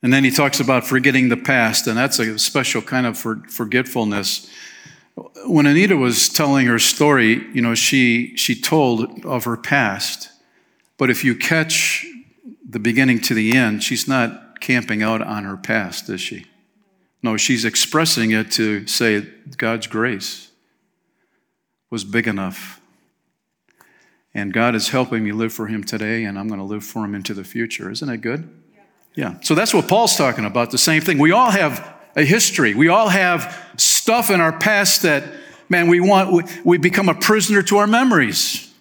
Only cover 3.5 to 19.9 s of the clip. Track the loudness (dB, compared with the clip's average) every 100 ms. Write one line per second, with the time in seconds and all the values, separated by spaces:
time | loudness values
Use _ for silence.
3.5 | -10 -2 -2 -2 -2 -2 -2 -4 -6 -10
4.5 | -20 -20 -20 -20 -20 _ -20 -20 -14 0
5.5 | 2 4 4 4 2 2 2 0 0 0
6.5 | 2 2 2 0 2 4 4 4 2 -2
7.5 | -2 -2 0 0 2 4 2 -2 -6 -4
8.5 | -2 0 2 2 2 -2 -8 -6 -6 -4
9.5 | -6 -2 0 0 -2 -6 -8 -14 _ _
10.5 | _ _ _ _ _ 0 2 0 -2 0
11.5 | 0 0 -2 -2 -4 -8 -18 -20 _ -20
12.5 | -20 -12 -4 -2 2 2 2 0 0 2
13.5 | 2 2 -2 -4 -4 -2 -2 -2 -6 -20
14.5 | -16 -4 -4 -2 -4 -2 -2 -4 -8 -8
15.5 | -12 -4 -4 -4 -10 -10 -10 -10 -12 -18
16.5 | _ _ _ _ _ _ _ -6 -2 0
17.5 | 0 0 -2 0 0 0 0 0 0 -2
18.5 | -2 -2 -2 -4 -2 0 0 -4 -16 -20
19.5 | -6 -4 -4 -6